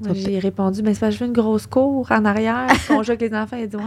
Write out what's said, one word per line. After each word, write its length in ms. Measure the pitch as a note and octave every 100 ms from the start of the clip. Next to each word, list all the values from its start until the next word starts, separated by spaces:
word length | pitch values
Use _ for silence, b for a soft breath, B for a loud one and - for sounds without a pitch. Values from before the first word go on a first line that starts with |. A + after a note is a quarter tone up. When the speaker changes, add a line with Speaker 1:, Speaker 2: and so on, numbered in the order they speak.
Speaker 1:
Moi, 80 | G#3
Speaker 2:
peut 60 | F#3+
Speaker 1:
j'ai 180 | G3 G3
répondu, « 440 | F#3+ F#3 F#3+ G3
Mais 100 | G#3+
c'est 60 | G3+
parce 120 | A3
que 40 | G#3
je 60 |
veux 40 | A#3+
une 80 | A#3+
grosse 300 | A3 G#3+ -
cour 400 | C4 C#4 C4+ B3
en 140 | A3+
arrière, 420 | G#3+ G3+ A3 A#3+ B3+ B3+
Speaker 2:
<laughs> 100 | -
Speaker 1:
qu'on 140 | D4
joue 100 | A3
avec 80 | A#3
les 120 | A3+ G#3+
enfants. » 200 | G#3+ B3
Il 80 | A3
dit, « 80 |
Ouais, 60 | G#3